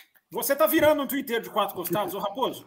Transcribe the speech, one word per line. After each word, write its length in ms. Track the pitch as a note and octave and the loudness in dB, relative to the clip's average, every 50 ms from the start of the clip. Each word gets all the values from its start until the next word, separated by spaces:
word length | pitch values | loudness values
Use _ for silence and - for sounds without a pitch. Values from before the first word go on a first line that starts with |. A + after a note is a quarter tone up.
| - _ _ _ _ _ | -20 _ _ _ _ _
Você 260 | - A3 A#3 - C#4 | -8 -4 -2 0 2
tá 100 | C#4+ D#4 | 2 4
virando 360 | D4+ D4+ E4 D4 D4+ D4+ D4 C#4 | 4 4 4 6 6 4 4 2
um 40 | |
tuiteiro 360 | B3 - C#4 - - A#3 A3+ - | -2 -4 -4 -4 -2 -2 -4 -4
de 60 | - | -2
quatro 240 | - G#3 G3+ G3 - | -2 0 0 0 -2
costados, 400 | F#3+ E3+ - E3+ G#3 G3+ F3+ F3 | -6 -4 -2 -2 -2 -2 -2 -4
ô 40 | G3+ | -6
Raposo? 480 | G3+ G3+ - C4+ C#4 - - - - | -6 -6 -4 -2 -2 -2 -2 -6 -12